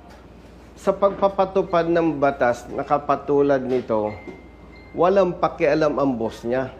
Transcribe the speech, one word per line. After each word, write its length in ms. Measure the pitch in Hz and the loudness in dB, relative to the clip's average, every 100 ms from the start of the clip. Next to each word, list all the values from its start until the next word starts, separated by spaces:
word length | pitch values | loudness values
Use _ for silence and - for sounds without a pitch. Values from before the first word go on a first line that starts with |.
| - - - - - - - | -20 -20 -20 -20 -20 -20 -20
Sa 180 | - 196 | -6 -2
pagpapatupad 960 | - 196 190 196 196 185 196 170 170 165 | 2 0 2 0 2 0 0 0 0 2
ng 320 | 170 165 143 | 2 2 2
batas 480 | 139 135 123 120 - | 0 2 0 0 -6
na 160 | 120 | -8
kapatulad 800 | 139 147 143 139 - 143 143 135 | -2 0 0 -2 0 2 2 2
nito, 480 | 123 127 113 110 104 101 - - - - - - - | 0 -2 -2 -2 -2 -6 -14 -18 -20 -20 -20 -20 -8
walang 400 | - 175 196 180 | 0 2 4 2
pakialam 640 | 170 156 - 156 156 151 127 | 0 -2 0 0 2 0 0
ang 160 | 139 | 0
boss 320 | 117 110 - | 0 -4 -6
niya. 320 | 117 131 131 | -4 -4 -4